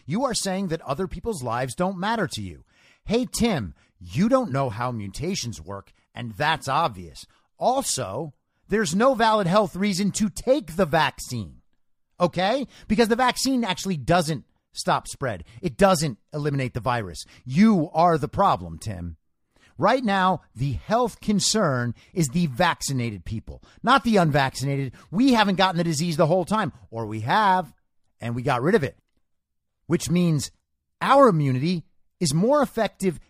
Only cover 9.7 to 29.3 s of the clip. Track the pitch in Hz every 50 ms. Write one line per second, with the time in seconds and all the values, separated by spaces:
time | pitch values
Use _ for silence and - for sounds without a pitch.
9.7 | - 175 202 208 190 165 208 185 - - 214 202 - - - 233 269 302 202 156
10.7 | 156 180 190 151 147 160 151 135 - - - - 131 117 98 73 62 - _ _
11.7 | _ _ _ _ _ _ _ _ _ - 180 170 - 165 185 196 240 285 247 -
12.7 | - - - - 214 202 233 202 233 226 254 247 - - - 262 269 247 233 190
13.7 | 180 - - 196 185 151 117 127 170 180 160 151 160 113 - _ _ _ _ _
14.7 | - - - 185 156 131 - - - - 139 123 104 85 - - - - - 170
15.7 | 120 - 196 190 190 143 160 147 113 - _ _ - 151 147 151 143 139 131 120
16.7 | - 123 98 131 123 120 104 90 80 - - - - - - 123 131 165 214 226
17.7 | 214 175 147 180 - 160 170 180 165 156 147 - - - 196 185 139 92 90 85
18.7 | 82 80 - 110 98 87 87 85 80 - _ _ _ _ _ _ _ _ _ _
19.7 | _ - - 202 247 277 262 202 196 190 185 190 180 - - _ - 107 131 143
20.7 | 127 - - - 208 240 254 214 - - - - 208 190 - - - 220 202 151
21.7 | 131 123 120 120 113 - - _ - 190 160 127 120 180 175 151 120 113 180 170
22.7 | 151 - - - 139 127 120 117 104 92 - - 113 107 - - 69 60 _ -
23.7 | - - - 220 269 269 - 233 220 196 175 156 135 147 135 131 - - 131 143
24.7 | 139 139 139 123 - - - - 151 196 262 277 240 220 208 202 190 175 190 190
25.7 | 180 170 170 170 160 131 175 175 156 147 170 143 175 190 170 - 196 220 214 220
26.7 | - - - - 110 113 113 104 107 110 107 131 175 214 214 196 185 185 170 127
27.7 | - _ _ _ _ _ _ _ _ - - 117 117 127 117 143 131 120 131 165
28.7 | 214 208 139 107 - _ _ _ _ _ _ _